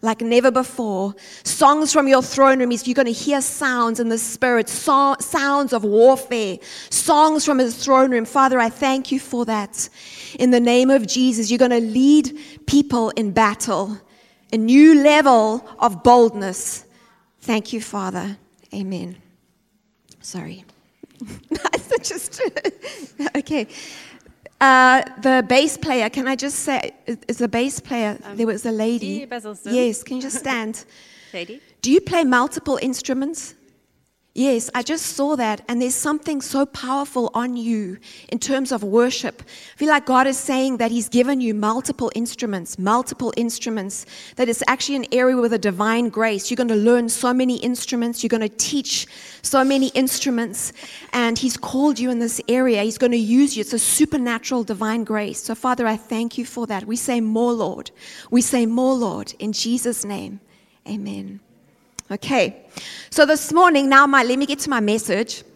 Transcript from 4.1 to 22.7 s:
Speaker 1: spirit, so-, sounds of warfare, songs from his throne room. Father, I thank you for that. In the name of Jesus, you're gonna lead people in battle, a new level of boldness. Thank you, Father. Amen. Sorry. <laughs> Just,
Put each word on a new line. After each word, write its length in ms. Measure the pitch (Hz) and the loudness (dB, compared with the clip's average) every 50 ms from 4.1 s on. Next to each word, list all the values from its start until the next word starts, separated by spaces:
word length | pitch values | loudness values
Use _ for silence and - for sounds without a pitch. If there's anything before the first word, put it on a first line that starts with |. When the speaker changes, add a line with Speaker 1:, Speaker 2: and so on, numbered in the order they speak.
| 226 226 | -2 -4
Speaker 1:
spirit, 500 | 226 - - - - 254 247 233 220 233 | -4 -8 -4 -2 0 2 2 2 0 -2
so-, 480 | - - - 320 285 269 277 277 277 277 | -6 -6 0 2 4 4 4 2 2 -2
sounds 540 | - - - 330 277 277 277 285 285 254 - | -4 -4 -2 -2 0 2 2 0 0 0 -2
of 100 | 226 202 | -2 0
warfare, 760 | 208 202 214 226 254 269 254 262 - 240 233 220 196 180 180 - - - - - - | 2 4 6 8 8 6 6 0 -6 -4 -4 -4 -4 -6 -8 -12 -18 -18 -18 -14 -6
songs 540 | - - - - 330 294 311 311 311 311 - | -4 -4 2 4 6 6 6 6 4 2 0
from 140 | 302 294 254 | 0 2 2
his 160 | 262 233 233 - - | 2 0 -2 -6 0
throne 300 | 277 269 262 262 269 254 | 2 4 4 6 4 2
room. 120 | 233 226 | 0 -2
Father, 360 | 226 - 285 269 262 254 254 | 0 2 2 2 4 4 2
I 80 | 233 226 | 0 0
thank 420 | 233 - 294 269 262 269 262 - | -2 -2 -2 0 0 -2 -2 -2
you 80 | 277 269 | -4 -4
for 260 | - - - 240 240 | -4 -6 -6 -4 -4
that. 420 | 226 220 214 202 196 - - - - _ - - - - - - - - - | -2 -2 -4 -4 -6 -8 -10 -10 -10 _ -20 -20 -20 -18 -18 -18 -18 -4 0
In 140 | 247 254 247 | 2 4 4
the 80 | 240 | 6
name 300 | 240 240 240 247 254 262 | 6 6 4 6 6 6
of 180 | 269 269 220 196 | 4 4 4 0
Jesus, 420 | - 247 254 254 240 220 226 202 | 0 2 2 2 2 0 0 0
you're 80 | 240 233 | 2 4
gonna 220 | 254 247 247 233 | 4 4 4 2
lead 580 | 233 220 214 254 262 277 294 302 - 254 - - - - - - - | 0 0 0 4 6 6 6 6 6 2 -6 -12 -18 -20 -20 -14 -6
people 440 | - - 285 294 285 254 240 226 220 - | 2 2 2 2 4 0 0 0 0 -2
in 160 | - 226 208 180 | -2 -4 0 2
battle, 680 | 226 226 208 202 - - - 202 170 196 196 214 202 - _ _ _ _ _ _ _ _ _ - | 2 2 2 2 -2 -4 -4 -2 -2 -2 -4 -8 -12 -14 _ _ _ _ _ _ _ _ _ -2
a 40 | |
new 460 | 220 220 226 247 277 302 311 320 294 277 | -2 2 6 8 10 10 10 10 10 8
level 640 | 294 294 302 302 277 254 226 214 220 214 247 - - - - | 6 6 6 6 6 6 6 4 2 0 -4 -6 -10 -4 0
of 240 | - 233 196 170 - | 0 0 0 2 6
boldness. 800 | 247 240 247 240 226 226 208 196 190 185 - - - - - - _ _ _ _ _ _ _ _ _ _ _ | 6 8 8 8 6 4 -2 -6 -6 -6 -8 -8 -10 -10 -12 -14 _ _ _ _ _ _ _ _ _ _ _
Thank 320 | - - 233 220 208 - - | -6 -2 -2 -2 -2 -4 -8
you, 80 | 226 | -8
Father. 560 | 214 - - 202 190 190 190 185 175 202 202 - _ _ _ _ _ _ - | -8 -8 -8 -6 -6 -6 -6 -6 -8 -8 -10 -12 _ _ _ _ _ _ -12
Amen. 440 | 202 196 190 190 175 180 175 180 - _ _ _ _ _ _ _ _ _ _ _ _ _ _ _ _ _ _ - _ | -10 -8 -8 -8 -8 -10 -10 -14 -18 _ _ _ _ _ _ _ _ _ _ _ _ _ _ _ _ _ _ -20 _
Sorry. 440 | _ - - 185 165 160 175 190 - _ _ _ _ _ _ _ - _ _ _ | _ -14 -14 -12 -14 -14 -16 -18 -20 _ _ _ _ _ _ _ -20 _ _ _
<laughs> 840 | 262 208 - - _ _ 320 - - - - - - - 523 466 - | -16 -16 -16 -20 _ _ -8 -6 -6 -4 -4 -4 -4 -2 -4 -4 -4
Just, 380 | - - 370 - - - - 508 427 - 587 - 392 | -6 -10 -10 -12 -12 -8 -6 -6 -6 -6 -4 -6 -6